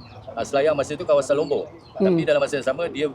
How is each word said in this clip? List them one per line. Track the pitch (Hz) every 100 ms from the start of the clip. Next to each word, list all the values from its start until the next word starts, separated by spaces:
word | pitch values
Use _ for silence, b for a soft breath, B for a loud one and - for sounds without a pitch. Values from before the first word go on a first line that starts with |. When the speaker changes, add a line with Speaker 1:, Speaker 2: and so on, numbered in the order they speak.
| - - -
Speaker 1:
Ha, | 117
Selayang | 113 139 151
masa | 147 131 151
itu |
kawasan | 170 143 139 143
Lombok. | 160 101 - - - -
Speaker 2:
Hmm. | 190
Speaker 1:
Tapi | 165
dalam | 156 147
masa | 139 143
yang | 127
sama | 139 170
dia, | 131 147